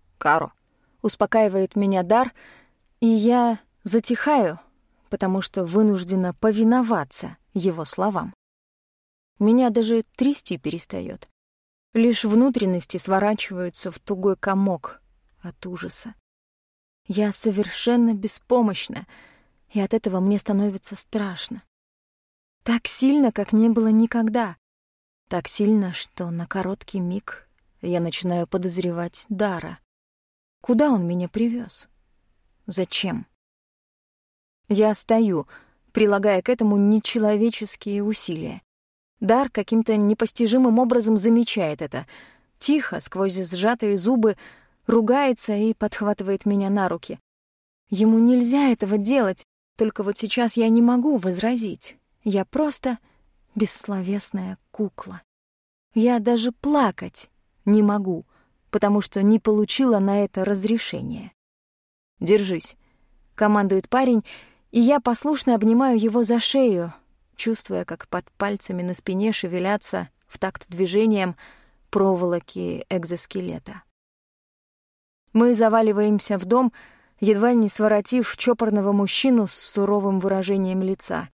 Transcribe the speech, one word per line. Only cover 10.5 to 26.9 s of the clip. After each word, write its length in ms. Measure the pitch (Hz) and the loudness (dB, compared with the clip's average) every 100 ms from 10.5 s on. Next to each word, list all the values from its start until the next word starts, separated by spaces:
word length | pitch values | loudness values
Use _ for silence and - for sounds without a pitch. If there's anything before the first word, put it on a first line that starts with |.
| 175 | -8
перестает. 680 | 151 170 - 95 90 - - _ _ _ _ _ _ | -8 -10 -10 -10 -12 -14 -20 _ _ _ _ _ _
Лишь 300 | 226 233 226 | 2 2 2
внутренности 720 | 220 214 269 247 196 180 - 180 | 2 4 4 2 -2 -2 -4 -6
сворачиваются 960 | - 190 202 214 - 185 180 - 185 | -2 0 2 -2 -6 -8 -8 -8 -12
в 80 | - | -10
тугой 340 | - 190 196 | -8 -2 -2
комок 680 | 185 202 196 196 165 - - _ _ _ _ | 0 -2 0 0 -2 -8 -18 _ _ _ _
от 220 | 175 - | -20 -16
ужаса. 520 | 180 180 175 - 226 - _ _ _ _ _ _ _ _ - | -14 -12 -10 -10 -12 -18 _ _ _ _ _ _ _ _ -6
Я 240 | 190 208 | -2 0
совершенно 840 | - 226 196 202 - 233 240 233 | 0 0 -2 -4 -2 0 2 2
беспомощна, 920 | 208 208 - - 247 214 190 - - - - - _ _ _ _ | 0 -4 -8 0 2 2 -2 -8 -12 -16 -20 -20 _ _ _ _
и 80 | 214 | -4
от 140 | 196 | 0
этого 240 | 226 214 185 | -2 -2 0
мне 220 | 190 202 | 0 0
становится 560 | - 196 208 196 - 196 | 0 0 -2 -4 -10 -8
страшно. 680 | - 220 202 175 - - - _ _ _ _ _ _ _ _ _ | -6 -6 -6 -8 -10 -12 -16 _ _ _ _ _ _ _ _ _
Так 240 | - 233 - | -2 -2 -2
сильно, 420 | - 262 294 254 | 0 2 4 2
как 220 | 208 202 | 0 0
не 160 | 214 233 | 4 4
было 240 | 226 220 | 4 4
никогда. 640 | 220 226 233 220 233 214 165 _ _ _ _ _ _ _ | 4 2 0 0 -2 -4 -8 _ _ _ _ _ _ _
Так 160 | 175 - | -6 -4
сильно, 460 | - 208 220 185 | 0 2 2 0
что 360 | - - - 175 | -6 -12 -10 -8
на 160 | 170 170 | -8 -6
короткий 540 | 196 185 202 - | -6 -6 -8 -8